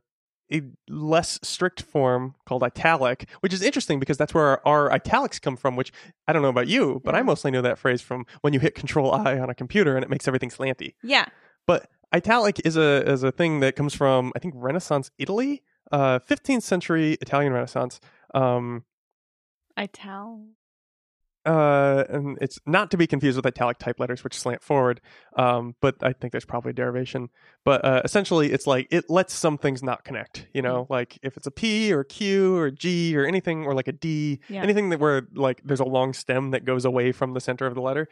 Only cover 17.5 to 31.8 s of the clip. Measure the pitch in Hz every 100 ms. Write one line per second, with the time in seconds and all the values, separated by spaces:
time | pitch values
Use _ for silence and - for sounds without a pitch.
17.5 | 123 123 131 127 - _ _ _ 135 131
18.5 | 123 120 120 - _ _ _ _ _ _
19.5 | _ _ - 202 - 202 196 214 226 214
20.5 | 220 _ _ _ _ _ _ _ _ 156
21.5 | 160 147 143 139 135 - 143 143 131 135
22.5 | - - 180 208 180 165 143 139 127 131
23.5 | - 123 120 - - 123 123 131 - 127
24.5 | 120 - 143 127 120 - - _ - 123
25.5 | 120 120 - 139 - 131 131 120 120 -
26.5 | 123 123 123 123 123 127 131 120 _ _
27.5 | _ - 135 135 131 151 208 196 170 147
28.5 | - 143 127 131 170 160 180 185 - 165
29.5 | 147 143 131 131 120 - 120 110 - -
30.5 | 135 127 127 131 131 123 - 135 - 139
31.5 | - 220 214